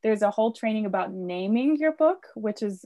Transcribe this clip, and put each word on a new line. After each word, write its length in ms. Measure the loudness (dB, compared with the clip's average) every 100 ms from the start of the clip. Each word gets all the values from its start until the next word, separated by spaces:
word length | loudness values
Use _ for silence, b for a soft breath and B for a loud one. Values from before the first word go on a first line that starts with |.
There's 200 | 0 2
a 80 | 2
whole 220 | 2 0
training 340 | 0 -4 -2 -2
about 260 | -2 -4
naming 640 | -6 -8 -6 0 2 2 2
your 140 | 0
book, 360 | 2 2 2 -8 -8
which 260 | -6 -4
is 240 | -6 -8